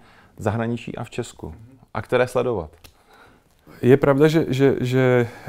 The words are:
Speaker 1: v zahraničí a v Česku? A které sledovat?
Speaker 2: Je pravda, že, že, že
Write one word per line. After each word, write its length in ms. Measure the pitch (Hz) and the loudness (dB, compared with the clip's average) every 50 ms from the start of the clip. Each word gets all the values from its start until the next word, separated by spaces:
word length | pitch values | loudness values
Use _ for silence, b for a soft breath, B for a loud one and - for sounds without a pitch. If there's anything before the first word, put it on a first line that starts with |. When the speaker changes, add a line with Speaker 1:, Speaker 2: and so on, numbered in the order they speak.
| b b b b b b b | b b b b b b b
Speaker 1:
v 60 | - 98 | -6 -6
zahraničí 540 | 104 104 113 113 117 120 117 - - - | -4 -4 -4 -4 -4 -6 -8 -8 -12 -12
a 80 | - 120 | -12 -12
v 60 | - | -12
Česku? 440 | - - 117 - - - - 80 82 - - - - - - _ - | -10 -10 -10 -12 -12 -16 -16 -16 -16 -16 -20 -20 -20 -20 -20 _ -12
A 80 | 110 110 | -10 -6
které 260 | - 131 120 127 127 | -2 0 0 0 0
sledovat? 420 | - 127 123 123 117 95 80 76 - - _ b b b b b b b b b b b b b _ _ _ - - - - | 0 -2 -2 -2 -2 -4 -6 -8 -12 -20 _ b b b b b b b b b b b b b _ _ _ -20 -12 -2 4
Speaker 2:
Je 140 | 120 127 | 4 4
pravda, 320 | 135 - 143 139 135 151 160 | 6 6 2 4 4 4 4
že, 180 | 151 165 - - | 4 2 0 0
že, 280 | 131 127 139 135 - - | 0 2 2 2 2 0
že 480 | 127 123 127 131 131 127 127 123 120 107 B B B | -2 -2 0 2 2 2 2 2 0 -2 B B B